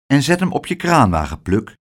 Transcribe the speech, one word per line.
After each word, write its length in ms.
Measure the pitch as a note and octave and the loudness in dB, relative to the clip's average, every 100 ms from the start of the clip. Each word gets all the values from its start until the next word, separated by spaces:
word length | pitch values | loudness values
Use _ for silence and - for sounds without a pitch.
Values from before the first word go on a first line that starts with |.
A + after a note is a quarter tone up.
| - | -2
en 160 | C#3 | 0
zet 180 | C3+ F3 | 2 0
hem 120 | F3+ | 0
op 140 | - - | -4 -6
je 100 | F3 | -6
kraanwagen, 640 | E3+ E3 G#2+ E2 D2 D#2 | 0 2 4 0 -4 -8
Pluk. 340 | - G2+ - _ | -2 -2 -4 _